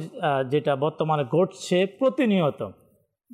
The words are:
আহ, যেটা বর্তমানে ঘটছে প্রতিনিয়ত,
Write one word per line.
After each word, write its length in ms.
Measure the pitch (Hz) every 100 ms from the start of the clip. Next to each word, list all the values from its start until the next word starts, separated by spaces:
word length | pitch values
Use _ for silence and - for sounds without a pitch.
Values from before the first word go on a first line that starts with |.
| 160 -
আহ, 220 | 165 135
যেটা 320 | 131 147 143 135
বর্তমানে 480 | 151 - 156 151
ঘটছে 600 | 131 156 185 - - 180 190
প্রতিনিয়ত, 800 | - 262 254 240 190 147 - 101 - _ _ _ _ _